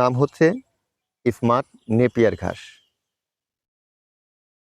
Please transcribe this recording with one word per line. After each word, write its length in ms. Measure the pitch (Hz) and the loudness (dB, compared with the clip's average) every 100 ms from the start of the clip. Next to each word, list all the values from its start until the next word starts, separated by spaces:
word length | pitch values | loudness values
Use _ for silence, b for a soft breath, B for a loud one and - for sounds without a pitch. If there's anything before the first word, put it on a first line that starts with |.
নাম 100 | 127 127 | 0 0
হচ্ছে 240 | 143 - 160 240 - _ _ _ _ _ 120 | -2 0 0 0 -8 _ _ _ _ _ -6
স্মার্ট 420 | 110 117 120 - - - 110 | -2 -2 -2 -4 -14 -4 0
নেপিয়ার 360 | 123 - 110 90 | 0 2 0 0
ঘাস। 180 | 90 87 - - _ _ _ _ _ _ _ _ _ _ _ _ _ _ _ _ _ _ | -6 -8 -14 -20 _ _ _ _ _ _ _ _ _ _ _ _ _ _ _ _ _ _